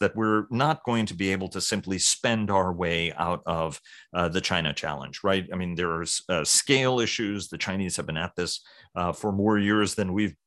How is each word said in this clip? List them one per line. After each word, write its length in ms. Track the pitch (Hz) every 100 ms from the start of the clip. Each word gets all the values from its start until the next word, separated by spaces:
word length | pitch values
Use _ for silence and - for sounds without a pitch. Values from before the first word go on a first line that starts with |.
that 120 | 101 107
we're 300 | 110 107 107
not 320 | 117 143 156
going 220 | - 117 107
to 100 | 87
be 160 | 98
able 160 | 95 92
to 140 | 95
simply 360 | - 104 92 95
spend 540 | - - 123 113 104
our 220 | 98 92
way 400 | 87 87 85 85
out 280 | - 85 87 85
of, 340 | 82 82 76 - - -
uh, 140 | 87 87
the 140 | 87
China 320 | - 90 80
challenge, 480 | 76 78 73 67 -
right? 240 | 101 95 90
I 40 | 92
mean, 200 | 90 85
there's, 480 | 87 82 85 - -
uh, 160 | 87
scale 560 | - - - 135 131 127
issues. 480 | 110 - 107 101 95
The 100 | 82
Chinese 380 | - 95 92 -
have 100 | 82
been 120 | 80
at 180 | 90 -
this, 240 | 87 - - - - 92
uh, 160 | 87
for 180 | 85 107
more 260 | 98 104 104
years 380 | 101 104 101 -
than 160 | 95
we've, 240 | 92 104 -